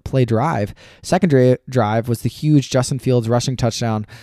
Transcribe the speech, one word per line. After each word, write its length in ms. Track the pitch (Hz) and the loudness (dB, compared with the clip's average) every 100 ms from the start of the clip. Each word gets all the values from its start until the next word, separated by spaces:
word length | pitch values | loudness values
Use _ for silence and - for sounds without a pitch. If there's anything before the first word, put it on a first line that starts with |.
play 200 | - 135 | -4 0
drive. 500 | 120 113 147 123 104 - - _ | 2 0 0 -2 -6 -8 -20 _
Second 280 | - 185 185 | -4 0 4
dri-, 300 | 135 127 123 - | 4 4 2 0
drive 400 | 127 104 113 120 | -2 0 0 -2
was 140 | 113 | -4
the 60 | 120 | -4
huge 420 | - 151 151 - | -4 2 2 2
Justin 280 | 131 127 135 | -2 -2 -4
Fields 300 | 131 123 110 | 0 0 0
rushing 280 | 120 - 123 | -2 -2 -2
touchdown 480 | 120 - 117 107 104 - | -2 -2 -4 -4 -6 -14